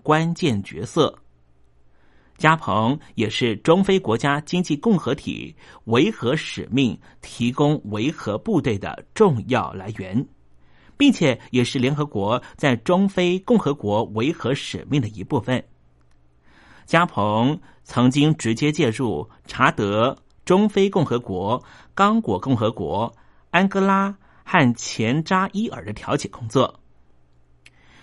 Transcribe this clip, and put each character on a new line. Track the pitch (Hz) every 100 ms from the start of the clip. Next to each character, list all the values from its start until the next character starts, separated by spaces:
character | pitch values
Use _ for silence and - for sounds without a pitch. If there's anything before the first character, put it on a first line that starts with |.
关 | - 156 165
键 | 165 160 104
角 | 95 - 101
色。 | 170 135 - - _ _ _ _ _ - _ _ _ _ _
加 | 156
蓬 | 160 - 101 113 139 - -
也 | 107
是 | - 120 101
中 | - 175
非 | 196 190
国 | 110 113
家 | 147 143
经 | 147 180
济 | 170 147
共 | 233 185
和 | -
体 | 92 - 58 67 - - - -
维 | 117 190
和 | 220 120 151
使 | - - 76
命 | 127 127 - - -
提 | - - 117
供 | 127 147 151 104
维 | 104 131
和 | - 113 104
部 | - 185
队 | 123 98
的 | 82 - -
重 | - 208 120 98
要 | 120 87
来 | - 185 107
源， | 92 123 320 - _ - _ _ - -
并 | 277
且 | - 151 117 -
也 | 123
是 | 120 139
联 | 123
合 | 147 147
国 | 107 98 123 - -
在 | 147 117
中 | - 180 196
非 | 185 180 185
共 | - 233
和 | 143
国 | 139 104 104
维 | 101 104 135
和 | 165 113
使 | 139 - 87 -
命 | 143
的 | 107
一 | 104
部 | 101 139
分。 | 113 127 - _ _ _ _ _ _ _ _ _ - - -
加 | 165
蓬 | 175 - 101 107 123 170 - _
曾 | - - 123
经 | 143 147 156
直 | 117
接 | 110 147
介 | 151 131
入 | 107 123 76 - - -
查 | - 127
德、 | - 101 104 123 - _ _
中 | - 185 214
非 | 196 196
共 | 202
和 | 131 120
国、 | 120 92 98 127 - - -
刚 | - 202 226
果 | 220 90
共 | - 120
和 | 110
国、 | - 76 92 117 - - _ _
安 | 170 196
哥 | 196
拉 | 196 196 196 202 _ _
和 | - 180 127
前 | 117 - - 110 147
扎 | 160 185 190
伊 | 196 226
尔 | -
的 | 107
调 | 107 - 147
解 | -
工 | - 113
作。 | 139 120 - _ _ _ _ _ _ _ _ - _ _ -